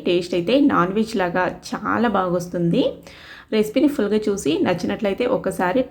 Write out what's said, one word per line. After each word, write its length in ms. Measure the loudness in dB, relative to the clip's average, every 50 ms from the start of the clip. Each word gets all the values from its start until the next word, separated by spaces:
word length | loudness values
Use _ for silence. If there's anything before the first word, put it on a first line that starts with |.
| 2 2
టేస్ట్ 260 | 0 0 0 -2 -2 -2
అయితే 180 | 0 2 4 4 4 4 4
నాన్ 240 | 4 2 2 0 0
వెజ్ 180 | -2 0 0 -2
లాగా 240 | 0 0 0 0 -2 -2 -4 -6 -10 -10
చాలా 400 | -8 -6 -4 -2 0 0 0 0 0 0
బాగొస్తుంది. 680 | 0 0 0 -2 -2 -4 -2 0 0 2 2 2 2 0 -2 -6 -12 -20 -20 -20 -20 -20 -20 -20 -10 -2 0
రెసిపీని 360 | 0 0 0 2 2 2 2 2
ఫుల్గా 260 | 0 0 0 0 0 0 0
చూసి 260 | -2 -2 0 -2 0 0 0 0
నచ్చినట్లయితే 580 | 0 0 -2 -4 -4 -2 -2 -2 -2 -2 -2 -2 -2 -2
ఒకసారి 420 | -2 -2 -2 -2 0 0 0 0 0 2